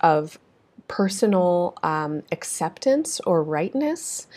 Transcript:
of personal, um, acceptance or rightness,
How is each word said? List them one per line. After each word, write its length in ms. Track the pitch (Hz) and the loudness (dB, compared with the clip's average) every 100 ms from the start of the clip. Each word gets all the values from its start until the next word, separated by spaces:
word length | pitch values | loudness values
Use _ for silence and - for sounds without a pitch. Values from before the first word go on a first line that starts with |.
of 360 | 165 151 156 - _ _ _ - - | 4 4 0 -10 _ _ _ -20 -8
personal, 920 | - 196 196 214 190 180 175 175 - | -2 -2 2 2 4 4 2 0 -2
um, 420 | 160 156 151 151 - | -4 -2 -2 -6 -6
acceptance 920 | 160 - - 160 - 269 285 302 - | -8 -8 -6 -6 -2 0 2 0 -4
or 220 | - 170 | 0 2
rightness, 840 | 151 151 175 269 302 339 - - - | 2 -2 -2 -2 -2 -4 -8 -12 -14